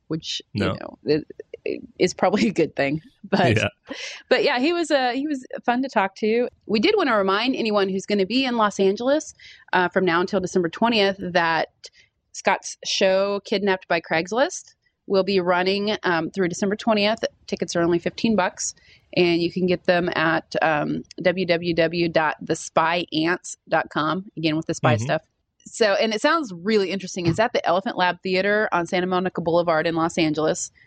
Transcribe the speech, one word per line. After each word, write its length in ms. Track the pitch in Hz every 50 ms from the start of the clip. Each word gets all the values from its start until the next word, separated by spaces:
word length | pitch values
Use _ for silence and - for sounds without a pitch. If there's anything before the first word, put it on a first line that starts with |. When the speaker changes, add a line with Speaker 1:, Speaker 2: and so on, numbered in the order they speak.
| _
Speaker 1:
which, 340 | - 160 160 - - - - - _ -
Speaker 2:
No. 180 | 104 98 92 -
Speaker 1:
you 60 | -
know, 180 | 50 50 - - -
it, 220 | - 151 156 - - - - - _ - - -
it 140 | - - - - - _ -
is 160 | 170 180 -
probably 340 | - - 185 185 196 208 226
a 40 | 170
good 220 | - 160 - -
thing. 280 | - 139 139 147 160 - - - _ - 196
But, 260 | - 202 185 123 107 107
Speaker 2:
Yeah. 100 | 104 104 - _ _ - - - - - - - - -
Speaker 1:
but 120 | - 240 160
yeah, 160 | 269 269 247
he 140 | 254 330 349
was, 180 | 349 339 -
uh, 200 | 311 269 254 247
he 160 | 233 269 277
was 180 | 311 294 262 254 - - - -
fun 160 | - 240 247 269
to 80 | 254
talk 240 | - 220 196 190 -
to. 320 | - 226 214 220 240 247 220 - _ _
We 160 | - 196 226
did 140 | 220 370 427
wanna 220 | 415 339 269 226 208
remind 360 | 190 190 190 208 233 262 262
anyone 360 | - 226 220 208 202 196 196
who's 160 | 190 190 -
gonna 180 | - 214 202 190
be 220 | 180 226 262 269
in 100 | 254 240
Los 240 | 233 214 202 - -
Angeles, 540 | 196 190 202 220 240 262 285 311 - - - _ - - - - - - -
uh, 140 | 185 180 175
from 180 | - 196 190
now 160 | 175 165 170 185
until 180 | 190 - 190
December 300 | 185 175 - 185 175 165
twentieth 460 | - - 220 233 240 214 196 196 190 202
that 500 | 190 180 170 180 170 165 165 156 - - _ _ - - - _ _ _ _ _ _ _ -
Scott's 460 | - - 208 190 - - - - - -
show 540 | - - - 208 190 190 190 196 202 202 202 -
"Kidnapped 440 | - 220 196 202 196 185 190 - -
by 120 | 180 170
Craigslist" 760 | - - 175 160 170 180 208 240 285 359 - - - - - _ _ _ _ _ _
will 160 | - 196 190 185
be 160 | 190 202 190
running, 560 | 175 175 180 175 180 185 196 202 202 208 214 - -
um, 280 | 185 175 160 160 -
through 180 | - 190 185 170
December 280 | 175 - 214 196 202
twentieth. 460 | - - 233 220 208 202 208 226 - - - - _ _
Tickets 280 | - 202 - 185 170 -
are 40 | 175 170
only 160 | 170 175 170
fifteen 380 | - 185 - - - 226 220
bucks, 380 | 196 180 196 - - - - - _ _ - - - _ _ -
and 260 | - 180 175 170 170 175
you 80 | 170
can 160 | - 185 175
get 180 | 180 180 170 _
them 260 | - 180 175 175 175 -
at, 400 | - 160 165 160 160 - _ - - -
um, 400 | 160 156 147 151 151 151 156 - - - - 165
w 240 | 180 175 185 185
w 280 | 170 170 165 175 175 170
w 340 | 165 165 160 170 175 170 165
dot 260 | 160 165 156 151 - - 135
the 120 | - -
spy 480 | - - - - 170 160 160 170 180 165 - -
ants 440 | 156 160 170 180 - - - - - _ -
dot 200 | - 160 - -
com, 400 | - 165 147 156 156 190 190 214 -
again, 180 | - 160 160 151
with 100 | 160 160
the 80 | - 160
spy 200 | - - - -
Speaker 2:
Mm-hmm. 80 | 107 113
Speaker 1:
stuff. 180 | 143 151 160 - _ _ _ _ _ _ _ - - -
So, 200 | - 226 202 196
and 180 | - 220 220 220
it 60 | 214
sounds 320 | - 294 320 339 302 214 180
really 380 | 170 170 208 226 208 190 170
interesting. 360 | 185 196 180 175 - 190 170
It's 120 | 170 165 -
at 140 | 220 - -
the 120 | - -
Elephant 300 | - 170 190 - 240 -
Lab 260 | - 180 180 175 - -
Theater 460 | 190 185 185 190 202 208 214 214 - -
on 140 | 175 170
Santa 200 | 170 196 180 180
Monica 340 | 185 185 180 185 185 - -
Boulevard 460 | 165 165 165 175 170 175 165 156 165
in 80 | 170 165
Los 240 | 165 160 165 - 185
Angeles, 520 | 160 156 151 156 151 156 170 - - - - _ _